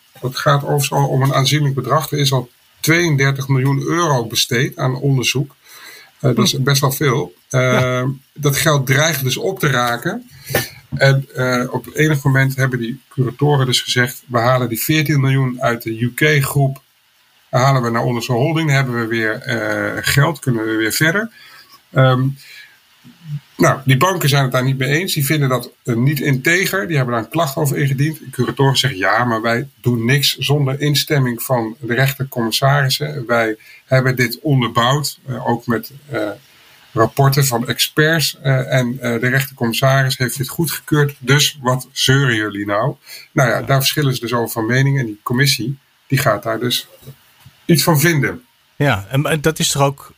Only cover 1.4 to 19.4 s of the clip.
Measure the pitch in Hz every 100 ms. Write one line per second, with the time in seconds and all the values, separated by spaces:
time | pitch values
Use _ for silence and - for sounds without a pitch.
1.4 | 135 151 143 135 113 151 - 147 135 131
2.4 | - _ _ _ - 170 170 135 139 135
3.4 | 135 135 135 139 139 165 170 127 110 -
4.4 | - 117 156 - 131 131 139 127 110 131
5.4 | 139 _ - - - - - - 127 123
6.4 | - 135 131 139 135 - 143 131 - -
7.4 | - 127 127 127 127 127 131 139 _ -
8.4 | 143 135 160 143 131 139 156 127 127 -
9.4 | 185 190 147 123 120 120 175 240 - -
10.4 | - - - - - - 139 135 135 131
11.4 | 127 123 123 127 - - 156 143 139 135
12.4 | 135 131 131 127 113 139 _ - 131 -
13.4 | 143 143 127 120 - 123 123 - - 120
14.4 | 120 127 120 113 - 156 147 143 135 135
15.4 | 127 123 120 113 117 110 120 - 151 139
16.4 | 135 143 135 135 _ _ _ _ _ _
17.4 | - 123 135 135 120 117 131 117 120 120
18.4 | - 160 156 139 123 120 110 117 110 110